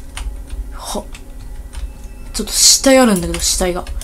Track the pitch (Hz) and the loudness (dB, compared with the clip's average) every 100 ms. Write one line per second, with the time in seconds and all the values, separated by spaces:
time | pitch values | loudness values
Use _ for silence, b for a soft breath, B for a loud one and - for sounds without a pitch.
0 | - - - - - - - - - - | -12 -8 -8 -8 -8 -8 -8 -10 -8 -8
1 | - - - - - - - - - - | -8 -12 -14 -14 -12 -12 -10 -10 -10 -10
2 | - - - - 208 - - - 269 262 | -14 -12 -8 -6 -4 4 4 6 8 8
3 | 247 185 170 165 - - 185 170 - - | 8 6 0 -2 0 0 0 -2 -6 -6